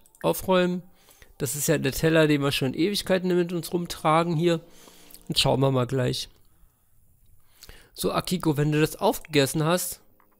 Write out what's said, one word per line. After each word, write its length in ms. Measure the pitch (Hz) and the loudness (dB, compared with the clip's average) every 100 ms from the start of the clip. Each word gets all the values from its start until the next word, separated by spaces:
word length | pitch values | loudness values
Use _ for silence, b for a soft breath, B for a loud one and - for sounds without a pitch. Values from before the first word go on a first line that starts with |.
| _ - | _ -6
aufräumen. 600 | 165 165 - 185 180 180 - b b b b - | -4 -2 0 2 2 -2 -8 b b b b -8
Das 180 | 143 147 | -6 -4
ist 100 | 143 | 0
ja 120 | 147 | 0
der 140 | 135 | 0
Teller, 340 | - 160 160 156 | 0 2 4 4
den 160 | 147 | 2
wir 100 | 139 | 0
schon 220 | - 131 | 0 -2
Ewigkeiten 600 | - 170 202 - 185 180 | 0 -2 -2 -2 -2 2
mit 180 | 175 175 | 0 0
uns 200 | 180 156 | -4 -4
rumtragen 640 | 175 170 - 165 156 170 160 | -6 -6 -4 2 2 2 0
hier. 240 | 170 165 - B B B B B - | 2 0 -4 B B B B B -6
Und 100 | - | 0
schauen 220 | 139 131 | 2 2
wir 100 | 139 | 2
mal 160 | 131 120 | 2 -2
gleich. 420 | 135 127 131 - - _ _ - _ _ _ _ _ _ - B B B B B | -2 -2 -4 -10 -16 _ _ -20 _ _ _ _ _ _ -20 B B B B B
So, 180 | - 185 | -6 -4
Akiko, 440 | - - 180 165 143 | -4 -4 -2 0 0
wenn 160 | 147 | 0
du 80 | 151 | 2
das 160 | 156 - | 0 0
aufgegessen 680 | 202 - - 147 135 165 | -2 -2 -2 0 2 2
hast. 360 | 151 180 - - - _ _ | 0 0 -2 -10 -18 _ _